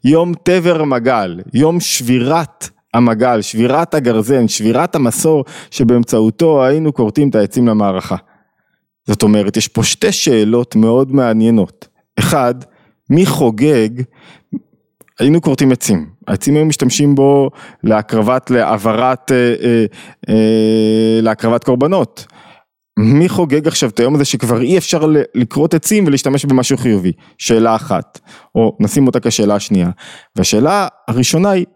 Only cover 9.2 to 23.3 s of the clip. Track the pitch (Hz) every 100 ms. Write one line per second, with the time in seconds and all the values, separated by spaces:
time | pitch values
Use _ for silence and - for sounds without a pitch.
9.2 | 107 107 101 113 - - 107 - 220 -
10.2 | 160 113 107 120 123 113 113 123 139 135
11.2 | 120 110 113 113 92 _ - _ _ -
12.2 | 165 151 123 127 - _ _ _ - 151
13.2 | 185 135 127 107 147 135 110 123 127 _
14.2 | - - _ - _ _ _ _ _ -
15.2 | 131 165 160 131 135 123 - 95 76 _
16.2 | - 98 - 151 156 147 127 - 147 139
17.2 | 135 139 135 - - - - 107 104 110
18.2 | 107 127 - 123 82 107 107 107 127 127
19.2 | - 127 120 117 120 117 107 - - -
20.2 | - 110 110 110 110 110 110 110 110 113
21.2 | 110 110 113 117 - 123 143 190 120 -
22.2 | - - - - _ _ _ - 110 139
23.2 | 175